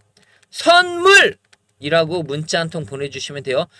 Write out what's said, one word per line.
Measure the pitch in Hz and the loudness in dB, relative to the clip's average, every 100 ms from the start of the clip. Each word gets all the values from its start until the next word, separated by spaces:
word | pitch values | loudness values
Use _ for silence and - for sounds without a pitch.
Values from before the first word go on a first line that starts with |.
| _ _ _ _ _ | _ _ _ _ _
선물이라고 | - 320 349 359 349 370 392 220 - _ _ _ _ 143 165 160 180 | -4 4 4 4 2 6 6 4 -2 _ _ _ _ -2 0 0 -4
문자 | 156 147 156 170 | -6 -8 -4 -4
한 | 165 | -4
통 | 165 147 | -8 -10
보내주시면 | 139 143 135 - 143 | -10 -10 -10 -12 -10
돼요. | 135 131 - | -4 -4 -4